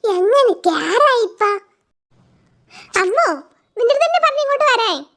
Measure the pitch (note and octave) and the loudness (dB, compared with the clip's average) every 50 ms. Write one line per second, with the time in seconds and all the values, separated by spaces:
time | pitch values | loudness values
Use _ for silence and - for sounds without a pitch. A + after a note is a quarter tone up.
0 | - A4 G4 F4+ F#4 G4+ A#4+ C#5+ C#5 A#4+ F4+ - - F4 E4 D#4 D#4 D#4+ F4+ A#4+ | -2 -2 -2 0 0 2 2 2 2 2 0 0 -2 -2 -2 -2 -4 -2 0 2
1 | C#5+ D5 C5 A#4+ A4+ F#4 - _ G#4 G4+ G#4 G4 _ _ _ _ _ _ _ _ | 2 2 2 2 -2 -4 -2 _ -2 -2 -2 -4 _ _ _ _ _ _ _ _
2 | _ _ _ _ _ _ _ _ _ _ _ _ _ _ _ - - _ - F#4 | _ _ _ _ _ _ _ _ _ _ _ _ _ _ _ -20 -20 _ -4 -2
3 | F#4+ F#4 G#4 D5+ E5+ G4 D#4+ C#4 D#4 _ _ _ _ _ _ G#4+ A#4+ A#4 C#5 C#5 | -2 0 0 0 0 0 -2 -4 -8 _ _ _ _ _ _ -2 0 0 2 2
4 | D#5+ D#5+ E5+ F5+ D#5 D#5+ C#5 C#5+ D5 C#5 C#5+ C#5 D5+ D5 B4+ A#4 A4+ G#4+ F4 C4+ | 0 0 0 0 0 0 0 0 -2 -2 -2 0 2 0 2 0 0 -2 -4 -6
5 | C#4+ _ _ | -8 _ _